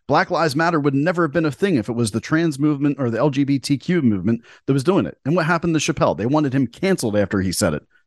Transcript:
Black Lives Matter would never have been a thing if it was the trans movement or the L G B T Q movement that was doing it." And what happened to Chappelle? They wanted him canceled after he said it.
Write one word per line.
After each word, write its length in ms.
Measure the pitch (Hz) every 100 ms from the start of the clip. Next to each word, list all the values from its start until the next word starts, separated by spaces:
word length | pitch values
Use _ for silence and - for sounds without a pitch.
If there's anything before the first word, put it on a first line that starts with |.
| -
Black 220 | 147 180
Lives 280 | 165 160 131
Matter 240 | 165 165
would 140 | 143 139
never 260 | 160 175
have 100 | 165
been 140 | 165 156
a 60 |
thing 240 | - 202 143
if 120 | 104
it 60 |
was 180 | 117 113
the 80 | 110
trans 400 | - 160 170 135
movement 380 | 151 143 143 143
or 100 | 123
the 100 | 110
L 100 | 147
G 160 | 131 135
B 140 | 139
T 180 | - 139
Q 240 | - 175
movement 400 | 127 98 92 117 - - -
that 80 |
was 100 | 139
doing 220 | 135 190 87
it." 120 | -
And 140 | 131 175
what 80 | 156
happened 280 | 170 170
to 60 | 160
Chappelle? 380 | - 147 139 78
They 80 | 113
wanted 280 | 151 143
him 140 | 131 123
canceled 480 | - 185 180 113 104
after 240 | 98 101
he 140 | 92
said 200 | 85 90
it. 100 | 73 - _